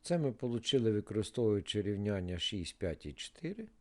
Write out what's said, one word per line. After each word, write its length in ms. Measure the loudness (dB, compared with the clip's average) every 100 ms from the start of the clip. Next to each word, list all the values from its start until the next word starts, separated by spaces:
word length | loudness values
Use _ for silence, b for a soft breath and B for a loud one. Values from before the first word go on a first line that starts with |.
Це 160 | 0 2
ми 140 | 2
получили, 600 | 0 -2 -2 2 4 4
використовуючи 880 | 2 0 -2 -2 2 2 2 0 -2
рівняння 580 | 0 0 0 0 -2 -2
шість, 380 | -2 -4 -6 -4
п'ять 280 | -4 -4 -8
і 80 |
чотири 520 | -10 -14 -10 -10 -8 -12 _